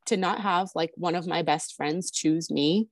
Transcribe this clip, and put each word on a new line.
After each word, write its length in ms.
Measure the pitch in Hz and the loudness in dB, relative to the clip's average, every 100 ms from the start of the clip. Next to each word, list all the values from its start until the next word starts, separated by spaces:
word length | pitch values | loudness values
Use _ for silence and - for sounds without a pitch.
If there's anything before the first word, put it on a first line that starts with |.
| - | -2
to 100 | 196 | 0
not 220 | 185 214 | 0 0
have, 300 | 202 180 190 | 0 0 0
like, 180 | 165 165 - | -2 -4 -2
one 200 | 170 170 | -2 -2
of 120 | 170 | -2
my 140 | 165 | -2
best 340 | 156 156 - - | 0 0 -2 -6
friends 360 | 147 175 175 | -2 -2 -4
choose 380 | - 156 160 160 | -2 2 2 0
me, 380 | 143 147 196 220 | 0 2 2 0